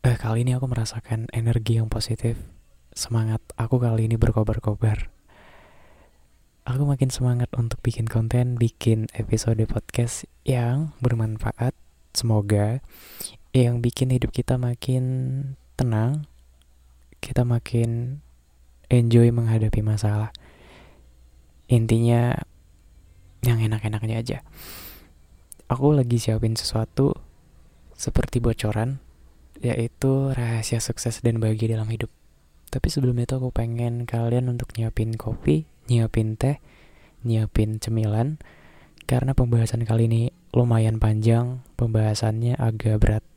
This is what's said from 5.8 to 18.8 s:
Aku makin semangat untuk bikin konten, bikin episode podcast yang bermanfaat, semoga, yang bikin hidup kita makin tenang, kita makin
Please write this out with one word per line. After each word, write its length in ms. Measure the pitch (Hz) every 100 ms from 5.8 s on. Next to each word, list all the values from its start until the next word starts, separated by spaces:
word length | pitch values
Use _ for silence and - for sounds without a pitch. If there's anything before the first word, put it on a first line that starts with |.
| - - _ _ _ _ _ _ -
Aku 160 | 127 143
makin 240 | 139 131
semangat 400 | - 123 123 123
untuk 240 | - 117 - 123
bikin 240 | 113 113
konten, 480 | 110 113 123 123 120
bikin 480 | 117 _ - 110 110
episode 480 | - 107 110 - 110 110
podcast 560 | 107 - - 120 - - _
yang 480 | - 127 120 131 156 -
bermanfaat, 800 | 123 113 110 107 107 - 123 - - _ _ -
semoga, 640 | 117 107 101 104 104 131 - - - - - - -
yang 320 | 131 120 120
bikin 320 | 120 - 131
hidup 160 | 127 139
kita 240 | - - 127
makin 400 | 123 120 - 127 127 127 131 135 135 135 _
tenang, 560 | - 127 110 117 147 147 - _ _ _ _ _ _ _ _
kita 240 | - -
makin 800 | 123 117 - 117 117 117 123 143 - _ _ _ _ _